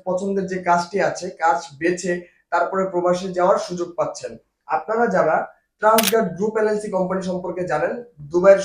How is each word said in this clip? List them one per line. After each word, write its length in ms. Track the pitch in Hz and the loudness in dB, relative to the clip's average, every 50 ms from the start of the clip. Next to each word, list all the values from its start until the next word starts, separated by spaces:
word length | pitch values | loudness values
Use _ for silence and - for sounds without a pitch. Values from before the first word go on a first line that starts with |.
| - | -6
পছন্দের 400 | 185 180 180 202 196 196 196 185 175 | -4 -4 -4 -2 -4 -2 -2 -4 -4
যে 80 | 185 180 - 180 | -4 -4 0 2
কাজটি 280 | 170 175 - - - 196 170 151 | 2 2 0 -2 -2 -2 -2 -2
আছে, 180 | - - 175 180 - - 165 | -2 -4 -8 -10 -6 -2 0
কাজ 160 | 165 170 - - - 143 135 | 0 0 0 -2 -8 -8 -4
বেছে 340 | 156 175 180 175 185 180 175 180 175 - _ _ _ _ - | -2 -2 -2 -2 -2 -4 -4 -4 -6 -12 _ _ _ _ -2
তারপরে 300 | 170 175 - - 190 190 185 185 | -2 -2 0 0 -2 -2 -2 -2
প্রবাসে 360 | 175 180 180 180 180 190 190 175 180 | 0 0 2 0 0 -2 -6 -2 0
যাওয়ার 200 | 180 185 208 - - | 2 4 2 2 0
সুযোগ 220 | - 180 175 170 165 - - | -4 -6 -6 -6 -6 -4 -4
পাচ্ছেন। 340 | 151 147 - - 127 120 113 - _ _ _ _ _ - | -4 -4 -6 -8 -10 -12 -12 -14 _ _ _ _ _ -4
আপনারা 380 | 151 160 - - 220 226 240 208 185 | -4 -4 -2 -2 -2 0 0 2 2
যারা 200 | 175 156 156 160 - - - - _ _ _ _ _ - | 2 2 2 2 0 -2 -4 -10 _ _ _ _ _ 2
ট্রান্সগার্ড 460 | 214 220 220 220 190 214 226 214 175 151 | 4 4 4 4 4 2 2 0 0 -2
গ্রুপ 180 | 160 202 226 - 226 | -4 -4 -2 0 0
এলএলসি 300 | 214 214 214 208 208 208 185 | 0 0 0 -2 -4 -4 -2
কোম্পানি 260 | 185 185 180 185 190 180 185 | -2 -2 -2 -2 -4 -4 -4
সম্পর্কে 320 | 185 180 185 180 175 180 170 156 151 | -6 -6 -6 -6 -6 -6 -4 -2 -2
জানেন, 200 | 151 156 196 233 240 - - _ - 147 143 | -2 -2 -2 -4 -6 -10 -14 _ -20 -10 -4
দুবাইয়ের 320 | 156 175 185 196 196 196 190 | 0 4 8 8 8 8 6